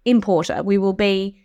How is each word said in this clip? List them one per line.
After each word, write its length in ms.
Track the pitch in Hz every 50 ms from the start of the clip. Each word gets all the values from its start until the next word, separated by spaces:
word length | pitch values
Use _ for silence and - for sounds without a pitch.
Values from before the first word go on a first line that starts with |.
| -
importer. 560 | 240 247 226 202 208 185 160 160 - - -
We 160 | - 196 202 202
will 160 | 190 196 190
be, 440 | 190 208 202 196 190 196 196 196 _